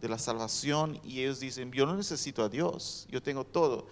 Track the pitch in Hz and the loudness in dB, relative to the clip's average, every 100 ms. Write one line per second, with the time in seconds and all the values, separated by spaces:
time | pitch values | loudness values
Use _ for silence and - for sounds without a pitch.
0 | 117 113 120 113 110 - 139 147 156 131 | -4 -2 -2 -2 0 -2 2 2 2 -2
1 | - 131 131 127 131 123 123 127 139 196 | -8 -2 -2 -2 -6 -6 -4 2 4 4
2 | 196 151 151 123 107 123 175 - - - | -2 -2 -4 2 2 2 0 0 -6 -10
3 | - 127 143 139 143 175 156 120 - | -6 -4 -2 -4 0 4 4 4 -4